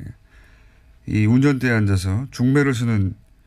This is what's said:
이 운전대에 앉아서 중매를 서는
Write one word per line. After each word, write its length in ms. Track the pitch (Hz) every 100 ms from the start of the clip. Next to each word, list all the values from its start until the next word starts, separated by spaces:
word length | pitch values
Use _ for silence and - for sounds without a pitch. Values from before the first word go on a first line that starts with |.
| 98 - _ - - - - _ - - -
이 180 | 104 107
운전대에 460 | 123 143 135 127
앉아서 560 | 113 104 95 95 101 139
중매를 420 | - 123 143 139
서는 420 | 117 120 110 95 - - _